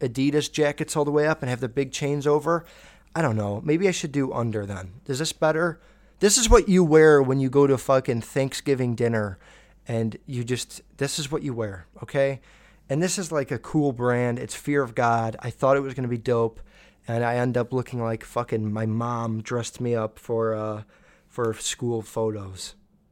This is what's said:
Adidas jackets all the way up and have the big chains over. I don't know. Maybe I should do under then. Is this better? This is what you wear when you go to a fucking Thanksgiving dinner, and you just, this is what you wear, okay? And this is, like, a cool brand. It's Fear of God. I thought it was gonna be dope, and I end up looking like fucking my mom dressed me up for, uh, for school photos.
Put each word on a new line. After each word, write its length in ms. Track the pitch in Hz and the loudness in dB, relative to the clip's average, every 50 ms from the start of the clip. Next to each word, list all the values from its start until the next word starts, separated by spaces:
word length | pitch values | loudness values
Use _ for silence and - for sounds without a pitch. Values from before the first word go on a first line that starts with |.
Adidas 500 | - 123 113 135 135 143 143 151 139 - | -6 -4 -2 0 0 2 2 0 0 -2
jackets 440 | - - 151 147 143 - 160 - - | 0 0 0 0 0 -2 -6 -4 -2
all 80 | 160 147 | -2 0
the 80 | 147 | 2
way 140 | 147 147 147 | 2 2 2
up 160 | 156 156 - | 2 0 -2
and 80 | 143 123 | -2 -4
have 120 | 127 120 | -4 -4
the 60 | 131 | -4
big 240 | 120 117 139 139 131 | -4 -2 -4 -4 -4
chains 360 | - - 151 139 143 147 135 | -4 -4 -2 -2 -2 0 2
over. 360 | 147 147 147 143 160 170 170 165 - - - - - - - _ _ - | 2 2 2 2 0 -2 -2 -4 -8 -18 -20 -20 -20 -20 -20 _ _ -4
I 80 | 165 165 | 0 0
don't 120 | 131 110 | 0 0
know. 240 | 107 104 101 101 107 - | 0 -2 -2 -4 -4 0
Maybe 240 | 151 151 165 196 | 0 2 2 2
I 40 | 190 | 0
should 200 | 170 - - 156 | 0 -2 -4 -4
do 200 | 131 143 135 131 - | -2 -2 -2 -2 -2
under 340 | 123 117 117 104 107 101 | -4 -4 -2 -4 -4 -6
then. 260 | 98 101 95 95 90 95 - - | -6 -8 -10 -12 -14 -16 -14 -10
Is 100 | - 135 | -8 -6
this 160 | 127 160 156 - | -4 -4 -6 -2
better? 460 | - 165 156 156 156 175 175 160 - - - - - - - _ _ | 0 0 0 2 2 -2 -2 -4 -8 -14 -20 -20 -20 -20 -20 _ _
This 180 | 175 208 208 | 2 4 4
is 100 | 269 226 | 4 6
what 220 | 226 240 226 - 208 | 6 6 6 6 6
you 140 | 185 185 180 | 6 6 6
wear 400 | 151 151 156 156 156 151 143 135 | 8 8 8 10 10 8 8 6
when 160 | 127 135 135 | 4 2 2
you 100 | 135 131 | 0 2
go 160 | 123 143 143 | 4 4 6
to 80 | 135 135 | 6 4
a 40 | 120 | 2
fucking 420 | - - 135 131 127 - 123 113 | 2 2 2 2 2 0 -2 -2
Thanksgiving 720 | 107 - - 139 135 131 - - - 147 139 127 127 120 117 | -4 -4 -2 -2 -2 -2 -4 -4 -2 -2 0 0 0 0 0
dinner, 440 | 110 120 113 113 110 104 101 95 - - - - - - _ - _ _ | 0 0 0 0 0 -2 -4 -6 -10 -16 -20 -20 -20 -20 _ -20 _ _
and 300 | - 117 113 113 113 104 - _ | -6 -4 -2 -2 -4 -4 -8 _
you 180 | - 135 120 120 | -8 -8 -6 -4
just, 380 | 117 127 117 - - - - - _ _ | -4 -4 -4 -4 -10 -14 -20 -20 _ _
this 220 | - 139 139 - - | -6 -4 -4 -4 -6
is 120 | 147 131 | -6 -4
what 120 | 156 147 - | -6 -4 -4
you 100 | 143 120 | -4 -4
wear, 320 | 113 110 104 95 90 - - _ - | -4 -6 -6 -8 -12 -16 -20 _ -16
okay? 380 | - - - 139 139 139 135 127 - - - - - - - _ _ - | -12 -4 0 0 0 0 0 -4 -10 -20 -20 -20 -20 -20 -20 _ _ -4
And 120 | 139 151 | 0 0
this 160 | 175 185 - | 0 0 -2
is, 140 | 208 185 156 | -4 -6 -4
like, 200 | 160 147 135 - | -2 -4 -2 -2
a 60 | 139 | -6
cool 360 | 113 - - - 156 147 143 123 | -8 -6 -2 0 2 2 2 0
brand. 460 | 117 123 123 120 120 123 120 120 120 | 0 0 0 2 2 0 0 -2 -4
It's 160 | 123 107 - | -6 -10 -10
Fear 280 | - - - 147 143 135 | -8 -4 -2 0 0 0
of 100 | 117 110 | 0 0
God. 420 | - 120 117 117 117 113 113 107 - | 0 2 2 2 2 0 -2 -6 -6
I 100 | - 123 | -10 -10
thought 280 | - - - 131 139 | -4 0 2 4 4
it 40 | 139 | 4
was 120 | 139 135 127 | 2 -2 -4
gonna 140 | 135 127 | -4 -4
be 100 | 117 120 | -4 -4
dope, 420 | 113 107 127 120 117 117 113 - - - - - - - - _ _ _ | -4 -2 0 0 2 0 0 -2 -8 -16 -20 -20 -20 -20 -20 _ _ _
and 160 | - 117 117 120 | -6 -4 -2 0
I 120 | 117 120 | 0 0
end 220 | 123 120 127 120 | 0 0 0 0
up 160 | 123 120 120 131 | 0 -2 0 -2
looking 280 | 127 120 - 127 120 | -4 -4 -4 -6 -4
like 220 | 117 113 113 113 - | -4 -4 -4 -6 -8
fucking 480 | - - 120 120 - 123 110 107 107 | -6 -6 -6 -2 -2 -2 -2 -2 -2
my 140 | 104 110 110 | -2 -2 -2
mom 560 | 110 110 113 120 120 120 117 117 113 110 110 | -2 -2 -2 -2 -4 -4 -4 -4 -4 -4 -6
dressed 400 | 107 - 127 120 113 - - - | -6 -4 -6 -6 -6 -6 -8 -6
me 140 | 123 120 117 | -4 -2 -2
up 240 | 113 110 107 - - | -2 -2 -4 -6 -12
for, 340 | - - 117 113 113 113 110 | -8 -4 -2 0 0 0 -2
uh, 300 | 107 107 107 107 107 107 - _ _ _ _ _ _ _ | -2 -4 -6 -6 -8 -12 -14 _ _ _ _ _ _ _
for 260 | _ - - 120 113 107 | _ -8 -4 -4 -4 -4
school 460 | - - - - - 123 120 117 113 | -4 -6 -8 -6 -4 -4 -4 -4 -4
photos. 720 | 104 - - 113 110 110 107 104 98 95 95 95 - - - _ _ _ _ _ _ _ | -6 -6 -4 -2 -2 -2 -2 -6 -10 -12 -12 -14 -14 -16 -16 _ _ _ _ _ _ _